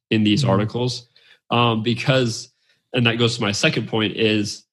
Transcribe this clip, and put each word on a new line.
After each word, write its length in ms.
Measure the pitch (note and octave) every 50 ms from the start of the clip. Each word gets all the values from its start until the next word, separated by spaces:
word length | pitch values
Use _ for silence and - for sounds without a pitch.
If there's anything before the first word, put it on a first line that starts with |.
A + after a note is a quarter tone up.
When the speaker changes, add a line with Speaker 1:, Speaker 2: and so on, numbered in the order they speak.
| _ _
Speaker 1:
in 120 | A2+ A2 G#2+
these 200 | G#2+ G#2 G2+ C#3
Speaker 2:
Mm-hmm. 80 | B2
Speaker 1:
articles, 580 | F#2+ G2 G#2 A2 - A#2 B2 B2+ A#2+ - - _ _ _ _ _ - _ _ -
um, 320 | A#2+ A#2 A#2+ A#2+ A2+ A2 G#2+
because, 680 | A#2+ A#2+ A#2+ - - C3 C3 B2+ A2+ G#2+ - - - _ _ _ _ _ _ _ _ -
and 120 | B2+ A#2+
that 100 | A#2+ A#2
goes 200 | A#2 A#2+ A2+ A#2+
to 60 | - A2
my 80 | G2+ G2+
second 360 | - - D#3 - C3 A2+ F#2
point, 280 | - A2 G#2+ G#2 -
is 480 | - A2 A2 G#2+ G#2+ G2+ G2+ - - - _